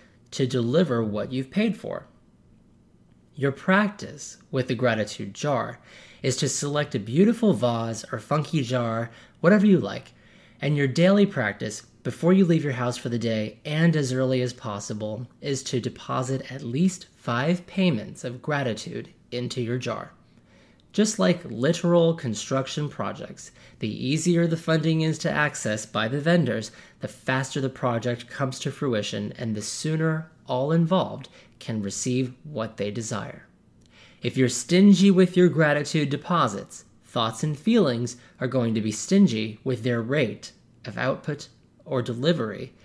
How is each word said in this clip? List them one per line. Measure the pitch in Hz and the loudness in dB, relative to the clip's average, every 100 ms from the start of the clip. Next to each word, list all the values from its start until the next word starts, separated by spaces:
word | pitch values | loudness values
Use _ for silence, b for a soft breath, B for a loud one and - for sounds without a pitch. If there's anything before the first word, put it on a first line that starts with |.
| b b b | b b b
to | - 127 | -4 0
deliver | 127 117 156 160 117 | 0 2 2 2 0
what | 107 104 - | -2 -4 -4
you've | 127 131 | -6 -4
paid | 202 220 - | -2 0 -2
for. | - - - _ _ _ _ _ _ _ _ _ _ _ _ | -8 -10 -12 _ _ _ _ _ _ _ _ _ _ _ _
Your | - 139 | -4 -4
practice | 135 - 190 202 - - - - - _ | -2 2 2 2 -4 -12 -14 -18 -18 _
with | 131 127 | -4 -2
the | |
gratitude | 113 120 110 104 - 101 | 0 2 2 -2 -6 -12
jar | - 147 123 110 123 B B B B | -6 -2 -2 -4 -10 B B B B
is | 131 - | -2 0
to | 139 | -2
select | - 143 147 143 | -2 -2 -2 -2
a | 120 | -4
beautiful | 107 143 220 233 214 | 0 4 4 4 2
vase | 113 120 117 113 107 - | 4 2 0 -2 -6 -8
or | 113 | -10
funky | - 151 139 160 | -2 -2 0 -2
jar, | 120 127 117 113 117 B B _ | 0 -2 0 -2 -6 B B _
whatever | 165 208 208 | 4 6 6
you | 170 | 4
like, | 98 120 - B B B B B | 2 -8 -12 B B B B B
and | 143 147 | 0 2
your | 135 | 2
daily | 127 185 202 | 4 6 6
practice | 202 139 107 - 113 - - _ | 4 2 -4 -4 -8 -10 -16 _
before | 127 - 170 | -8 0 4
you | 190 | 6
leave | 175 160 | 6 4
your | 143 | 0
house | 123 123 120 | -2 -4 -4
for | 127 | -4
the | 117 | -2
day | 113 110 107 - | -2 -2 -4 -8
and | 147 156 170 | -6 2 4
as | 156 127 | 4 0
early | 131 131 127 | 0 2 2
as | 123 | 0
possible | - 113 101 - 107 107 110 120 _ | -4 -8 -8 -8 -6 -6 -8 -10 _
is | 143 131 | -6 -6
to | - 123 | -2 -4
deposit | 107 - - 127 127 131 - | -4 -8 -6 -4 -2 -6 -6
at | 135 | -10
least | 123 135 185 - - _ | -6 0 0 0 -12 _
five | - 120 147 175 - | -4 0 0 -2 -4
payments | 196 185 113 101 - | 0 2 0 -6 -10
of | 127 120 | -12 -8
gratitude | - 147 123 104 - 117 - _ _ | -4 -2 -2 -4 -8 -10 -12 _ _
into | 123 123 127 | -8 -6 -4
your | 113 127 | -4 -4
jar. | 123 - - - b b b b b b _ | -4 -8 -10 -20 b b b b b b _
Just | - 214 - | 0 0 2
like | 185 175 | 2 2
literal | 123 113 139 170 170 175 165 | -4 0 0 2 4 6 4
construction | 165 127 104 - 135 131 151 147 | 2 -4 -4 -2 -2 -2 -4 -6
projects, | - 101 101 - - - B B - | -4 -6 -8 -12 -16 -20 B B -8
the | 110 107 123 | -8 -4 -2
easier | 156 180 170 165 | 0 2 2 2
the | 165 | 0
funding | - 160 160 160 | 0 0 2 2
is | 160 156 | 0 -2
to | 165 | -2
access | 143 147 - 110 107 | 0 -2 -2 -4 -4
by | - 107 113 | -4 -4 -2
the | 143 | -2
vendors, | 156 175 123 110 - B B B | 2 2 2 -2 -8 B B B
the | - | -14
faster | - - 131 135 147 | -8 -4 -2 -2 -4
the | 131 | -4
project | - 127 117 123 117 - | -2 -2 -2 -2 -6 -8
comes | - 131 - | -6 -6 -4
to | 135 | -8
fruition | - 135 107 101 107 104 - | -4 -2 -2 -2 -6 -6 -6
and | 113 | -6
the | 107 | -4
sooner | - - 160 160 160 156 160 _ - | -6 -6 -4 0 0 -2 -6 _ -4
all | 127 143 | -2 2
involved | 165 165 185 104 117 - B B _ | 2 4 2 0 -6 -14 B B _
can | - 110 | -6 -4
receive | 98 - 131 123 127 - | -4 -4 -2 -2 -2 -8
what | 151 151 113 - | -12 -8 -8 -6
they | 104 | -6
desire. | 110 107 104 - - - _ _ _ B B B B | -6 -6 -6 -8 -14 -20 _ _ _ B B B B
If | 123 131 | -4 2
you're | 123 | 2
stingy | - - 180 202 180 196 | 0 2 6 8 10 8
with | 185 180 180 | 6 6 6
your | 180 | 4
gratitude | 143 151 147 143 160 139 | 6 2 2 0 -2 0
deposits, | 143 - 170 123 98 - - - _ | -4 0 2 2 -2 -10 -18 -20 _
thoughts | _ 123 113 - | _ -2 -2 -2
and | 156 143 | -4 -2
feelings | 220 233 147 117 120 - B - | 2 4 4 0 -4 -8 B -8
are | 131 | -2
going | 127 117 | 0 0
to | 110 | 0
be | 107 | -2
stingy | 104 - 196 175 110 110 110 | -4 2 6 6 4 -4 -6
with | 135 113 | -6 -2
their | 123 117 | 0 -2
rate | 113 151 110 - - - _ _ 110 | 0 0 0 -4 -16 -20 _ _ -12
of | 117 | -4
output | 127 - - 147 - _ _ _ | -4 -4 -6 -10 -12 _ _ _
or | - 131 | -6 -4
delivery | 120 120 151 160 107 98 123 b | -4 -2 0 0 -4 -8 -14 b